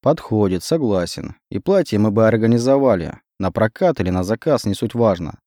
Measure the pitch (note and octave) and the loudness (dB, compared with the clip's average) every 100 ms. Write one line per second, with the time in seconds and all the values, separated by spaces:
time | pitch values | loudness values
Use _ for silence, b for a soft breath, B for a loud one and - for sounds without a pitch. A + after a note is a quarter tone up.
0 | B2+ D#3+ - G#2+ G#2 F#2 - E3 C3 G2 | 0 -2 -2 0 0 0 -2 -2 0 0
1 | F2 - F#2 - _ G2+ - G3 D#3+ G#2 | -2 -8 -14 -16 _ -8 0 0 0 0
2 | G#2+ G#2 A2 A2 A2+ A#2+ B2 C#3 C3+ G2 | 0 4 2 4 2 2 2 2 4 2
3 | D#2 - _ _ - - B2+ - F#3 D#3+ | -2 -12 _ _ -4 0 -2 0 -2 0
4 | F#2 F#2 F2+ A2+ - B2+ - G2 A2+ A#2+ | -2 -2 -2 -4 0 0 -2 -4 -4 0
5 | A2+ F2+ E2 - | 0 0 -4 -12